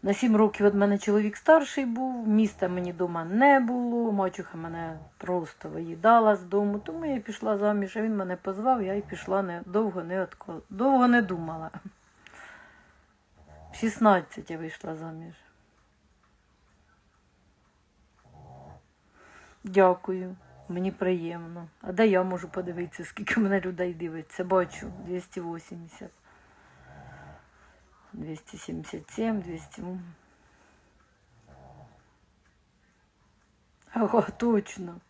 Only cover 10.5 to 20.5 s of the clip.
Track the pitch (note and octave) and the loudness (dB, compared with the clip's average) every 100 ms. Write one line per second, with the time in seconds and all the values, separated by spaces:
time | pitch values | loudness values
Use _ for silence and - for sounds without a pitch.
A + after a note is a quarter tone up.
10.5 | E3 - F#3+ B3+ C4+ B3 A#3+ G3 F3 E3 | -14 -12 -2 2 4 6 6 4 -4 -6
11.5 | D#3+ D#3+ - G3 _ _ _ - - - | -8 -10 -12 -16 _ _ _ -20 -20 -20
12.5 | - - - _ _ _ _ _ _ - | -20 -20 -20 _ _ _ _ _ _ -20
13.5 | - - - A3+ G#3 A3 F#3+ D#3+ - D#3+ | -20 -20 -4 -2 4 6 6 2 -14 -10
14.5 | E3 E3 - D#3+ D#3+ E3 D#3+ E3 E3 _ | -10 -10 -10 -10 -10 -10 -12 -16 -20 _
15.5 | _ _ _ _ _ _ _ _ _ _ | _ _ _ _ _ _ _ _ _ _
16.5 | _ _ _ _ _ _ _ _ _ _ | _ _ _ _ _ _ _ _ _ _
17.5 | _ _ _ _ _ _ _ B2 D3+ C#3+ | _ _ _ _ _ _ _ -20 -20 -20
18.5 | C3 - - _ _ _ _ - - - | -20 -20 -20 _ _ _ _ -20 -20 -20
19.5 | - G#3 F#3+ F#3 F3+ - F#3 F#3 F#3 - | -14 -2 6 6 6 -2 -6 -6 -12 -20